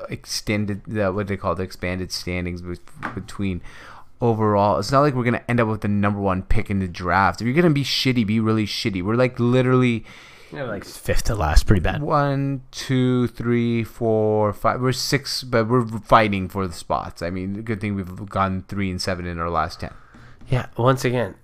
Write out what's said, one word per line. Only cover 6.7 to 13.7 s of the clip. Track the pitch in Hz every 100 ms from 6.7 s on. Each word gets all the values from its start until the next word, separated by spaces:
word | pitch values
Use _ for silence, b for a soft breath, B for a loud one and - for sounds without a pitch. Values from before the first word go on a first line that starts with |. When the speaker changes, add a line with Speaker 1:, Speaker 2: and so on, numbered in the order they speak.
Speaker 1:
in | 98
the | 92
draft. | 82 87 92 92 82
If | 117
you're | 147
gonna | 175
be | 143
shitty, | 127 - 131 123
be | 101 113
really | 110 110 104
shitty. | - 117 92
We're, | 95 120
like, | 127 123
literally | 120 127 127 127 127 113 - B B B B
Speaker 2:
Yeah, | 147
like, | 123 98
fifth | - - - -
to | -
last, | 104 - 82 -
pretty | 98
bad. | 95 95
Speaker 1:
one, | 147 151 143 139 139 135 -
two, | - - 127 127 123 120
three, | - 120 120 117